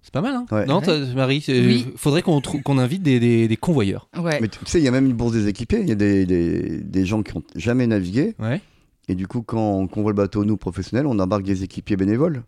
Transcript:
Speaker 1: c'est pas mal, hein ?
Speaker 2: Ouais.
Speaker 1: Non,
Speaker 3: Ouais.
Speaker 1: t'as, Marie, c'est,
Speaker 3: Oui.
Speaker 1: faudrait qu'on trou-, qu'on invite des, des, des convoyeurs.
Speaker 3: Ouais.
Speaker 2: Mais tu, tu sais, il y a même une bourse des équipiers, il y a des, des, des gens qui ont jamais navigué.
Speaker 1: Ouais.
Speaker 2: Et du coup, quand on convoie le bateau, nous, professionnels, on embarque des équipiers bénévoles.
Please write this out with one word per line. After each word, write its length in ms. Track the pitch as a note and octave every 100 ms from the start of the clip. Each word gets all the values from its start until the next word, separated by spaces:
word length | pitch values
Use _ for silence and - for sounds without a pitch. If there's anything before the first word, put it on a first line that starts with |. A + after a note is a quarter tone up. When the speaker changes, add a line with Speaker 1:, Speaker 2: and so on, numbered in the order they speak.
Speaker 1:
c'est 120 | -
pas 80 | B2+
mal, 140 | A3 B3+
hein ? 100 | A#3+
Speaker 2:
Ouais. 140 | G#2+ G#2
Speaker 1:
Non, 120 | D#3+
Speaker 3:
Ouais. 60 | G3+
Speaker 1:
t'as, 140 | D#3 C3+ B2+
Marie, 260 | C3 C#3+
c'est, 180 | D3 B2+ B2
Speaker 3:
Oui. 220 | B2 B2 -
Speaker 1:
faudrait 260 | D3+ D3+
qu'on 180 | F#3 D3+
trou-, 200 | - D3
qu'on 160 | C#3 C3+
invite 240 | B2 F#3
des, 180 | E3+ B2+
des, 280 | A#2 A#2 A2+
des 100 | A2
convoyeurs. 500 | - D3+ G2+ F#2 - -
Speaker 3:
Ouais. 220 | E3+ D3
Speaker 2:
Mais 100 | A2
tu, 100 | -
tu 60 | -
sais, 100 | F3+
il 40 |
y 40 | C#3
a 40 |
même 140 | B2+ C3+
une 60 |
bourse 180 | A#2 A#2
des 160 | A2+ G#2
équipiers, 320 | G2+ A#2+ A3+
il 100 | F#3+
y 20 |
a 20 | G#2+
des, 320 | G2+ G2 F#2
des, 500 | F2+ E2+ E2+ - D2+
des 240 | D2+ F#2 F#2
gens 160 | G#2+
qui 120 | G2+ E2+
ont 60 | - -
jamais 320 | F#2 B2 A#2+
navigué. 480 | G#2+ F2+ G#2+ G3 A3
Speaker 1:
Ouais. 240 | A2 D3+ _ _ _ _ -
Speaker 2:
Et 80 | F#2
du 100 | F#2
coup, 140 | B2
quand 380 | A2 A2+ G#2+ G2
on 80 | F#2
convoie 240 | - G#2
le 40 | G2+
bateau, 280 | G2 G#2 G#2
nous, 120 | G#2
professionnels, 500 | - F2+ F2+ A2 D3
on 100 | A2
embarque 240 | F#2 G#2
des 200 | F#2+ F#2+
équipiers 320 | F#2+ - - G2+
bénévoles. 480 | G2 A2+ D#3 C3+